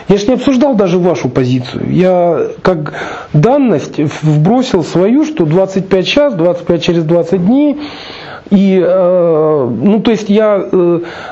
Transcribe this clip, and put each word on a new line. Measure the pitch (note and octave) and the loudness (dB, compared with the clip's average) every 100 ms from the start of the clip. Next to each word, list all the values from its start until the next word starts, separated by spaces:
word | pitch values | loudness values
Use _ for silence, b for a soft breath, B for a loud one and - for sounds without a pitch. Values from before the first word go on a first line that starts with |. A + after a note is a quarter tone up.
| - | -2
я | G3 | 0
ж | G#3 | 0
не | |
обсуждал | B3+ B3+ B3+ C#4 | -2 -2 0 0
даже | A3 G3 F3+ | 2 0 0
вашу | F3 D#3 B2+ | 0 0 -2
позицию. | C3 B2+ B2+ B2 - - | -2 0 -2 -4 -8 -2
Я | C#3+ F3+ F3+ F3 D#3 A2+ - | 0 2 2 2 0 -2 -2
как | - F3 D3+ B B B B | -2 -2 -4 B B B B
данность | D3+ G#3 C#4+ B3+ D#3+ - - | 0 2 2 2 0 -2 -4
в-, | D3 - | -4 -2
вбросил | D3+ D3+ D#3 B3 B3 F#3+ | 0 2 2 2 2 0
свою, | D3 G3 F#3+ B3+ | 0 0 2 2
что | D#4 - E3 | 0 0 0
двадцать | E3+ F#3+ G3 - | 2 0 -2 -4
пять | F#3+ F#3 | -2 0
сейчас, | - D4 | 0 0
двадцать | G3+ E3+ F3 F3 | 0 0 0 -2
пять | E3+ | -2
через | E3 E3+ | 0 -2
двадцать | D#3+ E3+ E3 F#3+ | 0 0 0 0
дней. | F3 C4 D4 C#4+ B B B B B B - | 2 2 2 -2 B B B B B B -2
И, | G3 G3 F#3+ | 2 4 2
э, | F3 F#3 F3 F3+ E3+ D#3 D#3 D3+ B2 G#2+ | 2 2 2 2 2 2 2 0 0 0
ну, | F3 G#3+ | 2 2
то | A#3+ | 2
есть | A3 - | 0 0
я, | G3+ G#3+ G3+ F#3+ | 2 2 0 0
э, | F#3 F3 E3+ E3+ B B | 0 2 0 -4 B B